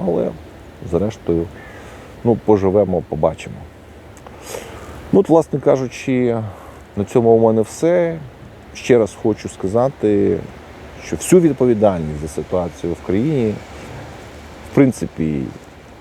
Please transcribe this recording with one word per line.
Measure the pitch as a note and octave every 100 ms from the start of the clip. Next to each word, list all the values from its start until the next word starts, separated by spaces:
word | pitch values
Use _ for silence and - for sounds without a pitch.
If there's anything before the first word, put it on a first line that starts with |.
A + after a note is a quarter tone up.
| F3+
Але, | - - - - - - - F2
зрештою, | E2+ G#2 - - E2 E2+ - - - - - - -
ну, | A#2+ G#2+
поживемо, | - G#2 F#2+ G2+ F#2 E2+ -
побачимо. | D2+ D#2+ - - G1+ - - - - - - - - - - - - - - -
Ну, | G3
от, | F#3+
власне | E3 D#3 C#3+
кажучи, | D3 C3+ B2 - - B2+ B2 A2+ G#2+ F2 - - - G2+
на |
цьому | G2+ B2+ A2+
у | A2+ A2+
мене | A2
все. | G#2+ - E3 F3+ E3+ E3 C3+ - - - -
Ще | - - A#2+
раз | G#2 -
хочу | A2+ G#2 G2+
сказати, | - F#2+ A2+ C3 - G#2+ G2+ G2+ F2+ - - - - - -
що | - -
всю | - F3+
відповідальність | E3 B2+ B2+ A2 G#2 F2+ D#2 D2+
за | D#2
ситуацію | - D2 F2+ F2 - E2+
в | E2+ -
країні, | F#2+ C#3+ C#3+ A2 F#2 - - - - - - - - - - -
в |
принципі, | - C3+ - - - D#2 C#2+ B1+ - - - - -